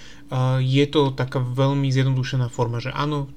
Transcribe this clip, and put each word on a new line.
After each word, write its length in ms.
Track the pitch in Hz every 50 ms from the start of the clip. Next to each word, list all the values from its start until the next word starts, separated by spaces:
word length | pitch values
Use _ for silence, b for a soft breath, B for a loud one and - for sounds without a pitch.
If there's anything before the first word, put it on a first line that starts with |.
| B B B B B - 135
a 240 | 127 127 131 131 131 131
je 240 | 127 131 139 143 143
to 240 | - 156 143 135 131
taká 320 | 131 127 131 - 139 123
veľmi 480 | 123 123 127 135 135 143 139 139 139 131
zjednodušená 560 | 135 131 131 131 131 123 - - 131 123 117
forma, 320 | - - 123 117 120 117
že 80 | 113 131
áno, 400 | 131 - 143 147 151 143 139 135 -